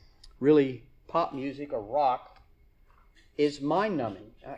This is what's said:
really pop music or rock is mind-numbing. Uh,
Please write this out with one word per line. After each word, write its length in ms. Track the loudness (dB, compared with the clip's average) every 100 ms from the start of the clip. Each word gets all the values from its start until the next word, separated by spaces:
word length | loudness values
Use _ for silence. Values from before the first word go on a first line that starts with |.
| -20 -20 -20 0
really 440 | 6 6 4 -2 -14 -20 -4
pop 260 | -2 -2
music 380 | -4 -8 -8 -8
or 80 | -8
rock 580 | -4 0 0 0 -6 -20 -20 -20 -20 _ -20 -20 -20 -20 -8 0
is 240 | 0 0
mind-numbing. 720 | -2 0 0 -2 -4 -6 -16 -20
Uh, 100 | -18